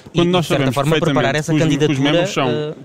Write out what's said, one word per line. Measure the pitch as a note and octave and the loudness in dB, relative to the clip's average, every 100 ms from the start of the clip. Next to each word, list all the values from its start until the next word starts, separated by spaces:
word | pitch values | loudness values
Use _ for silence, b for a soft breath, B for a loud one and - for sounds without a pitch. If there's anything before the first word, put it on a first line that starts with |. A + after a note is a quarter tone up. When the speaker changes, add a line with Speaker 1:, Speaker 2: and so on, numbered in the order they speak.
| B E3+ | B -2
Speaker 1:
Quando | F3 | 0
Speaker 2:
e, | |
Speaker 1:
nós | F3+ D#3 | 0 0
Speaker 2:
de | |
certa | D3 C3+ | 0 0
Speaker 1:
sabemos | B2 | 0
Speaker 2:
forma, | C#3 D#3 | 0 2
preparar | E3 C#3 C#3 | 2 0 0
Speaker 1:
perfeitamente | D3 | -2
Speaker 2:
essa | D3+ | 0
Speaker 1:
que | D#3 | 0
os, | D#3+ D3 D3+ | 2 2 0
que | |
os | C3+ | 2
Speaker 2:
candidatura, | C#3 | 2
Speaker 1:
membros | E3 F#3 | 2 0
são, | E3+ C3 | 0 -2
Speaker 2:
eh, | D3+ D3+ - | -2 -6 -10